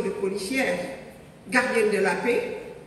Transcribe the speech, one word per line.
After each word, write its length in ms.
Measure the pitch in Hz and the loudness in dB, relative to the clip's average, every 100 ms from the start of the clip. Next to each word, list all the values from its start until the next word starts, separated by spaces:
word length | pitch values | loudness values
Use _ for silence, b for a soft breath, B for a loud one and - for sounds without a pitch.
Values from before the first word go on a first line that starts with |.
de 60 | 196 | 0
policière, 720 | - 190 202 - 262 214 180 180 - - - - - - | -2 -2 -2 -2 0 0 -2 -4 -10 -14 -18 -20 -18 0
gardienne 420 | 220 254 226 214 | 2 4 4 4
de 80 | 202 | 4
la 160 | 196 185 | 2 2
paix, 440 | 240 - - - - - | 2 2 0 -6 -10 -14